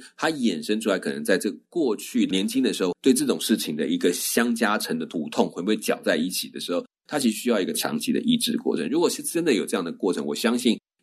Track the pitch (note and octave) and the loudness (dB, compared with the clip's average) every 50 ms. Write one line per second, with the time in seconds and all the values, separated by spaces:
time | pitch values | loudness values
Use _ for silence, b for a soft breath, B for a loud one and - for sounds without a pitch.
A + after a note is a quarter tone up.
0 | B B B - D3 D#3+ D#3+ C#3 A#2+ G#2 F2 D2+ - - G#2+ A2 A2+ G#2+ F#2+ F#2 | B B B -4 -4 -2 -2 0 0 0 0 -2 -2 -2 -2 -2 0 0 0 0
1 | - D2+ C2+ C#2+ D2+ - F#2+ F2+ - G#2 - - - _ - F3 D3+ A#2+ G#2 - | 0 -2 -4 -4 0 0 0 2 2 -2 -4 -6 -10 _ -2 0 0 0 0 -2
2 | - - - A#2+ G2+ - F#2 F#2+ G2 A2+ A#2+ C3+ B2+ G#2 F2 - F#2+ F2+ E2+ - | -4 -4 0 0 2 2 2 0 0 0 0 0 2 2 0 0 0 -2 -2 2
3 | - C#3 B2 C3+ D3+ B2 F#2 D#2 - - A2 - - F2+ D#2 D2+ D2+ C#2 F2 E2+ | 4 4 4 4 4 0 0 0 2 2 2 2 2 -2 -4 -2 -2 -2 0 0
4 | - F2+ F2 - - - - A#2+ A#2 B2 A#2 A2+ A2+ G2+ G#2 A2 - - E2 D#2+ | 2 0 0 0 -2 -2 0 2 2 2 2 2 2 2 0 0 -2 -2 -4 -4
5 | D#2+ - - E2 D2 D2+ - - G2 D#2+ - F2 F2 G#2 G#2+ G#2+ - - - - | -4 -4 -6 -6 -6 -2 0 0 0 0 -2 -4 -2 0 0 0 0 -2 -2 0
6 | - G#2 F2 D#2 E2 F#2 - - - - - - - - F2 E2+ E2 - _ _ | 0 0 2 2 0 -2 -2 -4 -6 -8 -8 -10 -6 -4 -4 -4 -4 -6 _ _
7 | _ - D3+ D3 C3 A2+ G#2+ - - A#2+ A#2 G2+ F2+ E2 D#2 - - - D2+ D2+ | _ -6 -4 0 0 0 0 0 0 0 2 2 0 0 -2 -2 -2 -2 -2 -2
8 | - - D2 - - - D#2+ D#2 - - - - - - - - - - C3 E3+ | -2 0 0 0 2 2 2 2 2 0 -2 -2 0 0 0 0 0 0 2 2
9 | E3+ - - - - - - E3+ E3+ E3 A#2 F2+ C#2 - A#2 G2 E2+ E2 - - | 2 2 0 -2 -6 -4 -2 0 2 2 2 2 2 0 -2 -4 -4 -4 -4 -2
10 | - F#2+ E2+ D#2 C#2+ D2 C#2+ - - A2+ A#2+ A#2+ - A#2+ G2 - - _ _ _ | 0 0 0 0 -2 -4 -2 0 2 2 2 2 2 2 2 0 -2 _ _ _